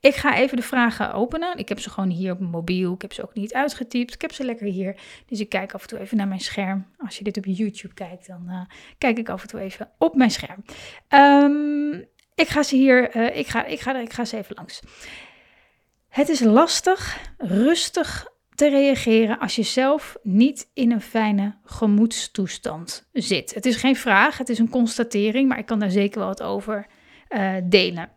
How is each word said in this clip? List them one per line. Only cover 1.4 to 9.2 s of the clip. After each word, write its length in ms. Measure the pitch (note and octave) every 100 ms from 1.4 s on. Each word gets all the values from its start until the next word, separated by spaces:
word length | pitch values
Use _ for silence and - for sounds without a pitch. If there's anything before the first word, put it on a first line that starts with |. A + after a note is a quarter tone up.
| E4+ F4+
Ik 100 | G3+
heb 120 | G#3
ze 100 | -
gewoon 200 | - F#3+
hier 220 | E3+ F#3+
op 60 | F3+
mijn 120 | F#3
mobiel. 440 | E3+ E3+ F#3 F#3
Ik 80 | F#3
heb 100 | G3+
ze 100 | -
ook 120 | -
niet 200 | - G#3
uitgetypt. 600 | B3 C#4+ - A#3+ B3 A#3+
Ik 60 | -
heb 120 | D#4+
ze 120 | -
lekker 220 | B3+ A#3 G3+
hier. 300 | F#3 F#3+ F#3+ - - _
Dus 140 | A3
ik 80 | G#3+
kijk 260 | F#3+ G3
af 80 | G3
en 60 | -
toe 100 | A3+
even 180 | G3 A3
naar 120 | G3
mijn 120 | F#3+
scherm. 460 | - - F#3+ G3 F#3+ _
Als 200 | B3 -
je 60 |
dit 120 | G3+ G3+
op 80 |
YouTube 500 | F#3+ F#3 G#3+ G#3 F#3+
kijkt, 320 | - F3+ F3+ _
dan, 220 | F3+ F3
eh, 120 | F3+ F3+ - - _
kijk 200 | C4
ik 100 | A3+